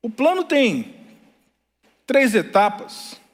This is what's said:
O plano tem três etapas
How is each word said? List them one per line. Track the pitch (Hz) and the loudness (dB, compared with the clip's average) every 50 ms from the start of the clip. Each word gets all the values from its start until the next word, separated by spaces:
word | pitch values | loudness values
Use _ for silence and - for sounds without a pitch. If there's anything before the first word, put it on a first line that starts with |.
O | - 233 | -10 -10
plano | 220 - 269 320 370 370 339 | -4 0 2 2 2 0 -2
tem | - 311 285 269 226 160 127 220 - - - - - - _ _ _ _ _ _ _ _ _ _ _ _ _ _ _ _ _ _ | 0 2 2 2 2 0 -2 -6 -8 -14 -20 -20 -20 -20 _ _ _ _ _ _ _ _ _ _ _ _ _ _ _ _ _ _
três | - 247 277 277 247 208 | 0 2 2 2 4 2
etapas | 214 165 - - 196 202 208 202 - - - - - - - - - _ _ | 0 -2 2 2 2 2 2 0 -6 -14 -16 -16 -18 -18 -18 -20 -20 _ _